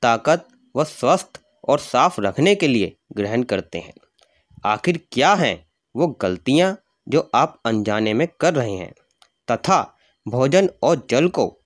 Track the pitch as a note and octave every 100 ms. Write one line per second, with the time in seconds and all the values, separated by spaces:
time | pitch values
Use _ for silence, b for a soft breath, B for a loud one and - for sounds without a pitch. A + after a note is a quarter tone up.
0 | B2 A2+ - E3+ - _ _ B2+ D3+ -
1 | B2 F3+ - - _ _ - C#3 - B2
2 | D#3+ - G2+ F#2+ E3 G3+ E3 A#2+ F2+ -
3 | _ - G2+ A#2 B2 G2 - E2+ - -
4 | _ _ _ _ _ - G2+ G#2+ - E3
5 | _ A#2+ D3 G3+ D3 E2 _ _ _ A#2
6 | E3 C3+ F#2+ F#2 - C#3+ F#3 G3+ _ _
7 | - C3+ - A#2 D3+ - A#2 A2 G#2 G#2
8 | A2 G#2+ E3+ _ D#3+ D#3 A#2 F#2+ F2+ -
9 | _ _ _ _ - A#2 - F#3 A2 _
10 | _ _ - A#2+ C3+ F3+ F#3+ - B2+ E3
11 | - A#2+ E3+ F3+ G#2 -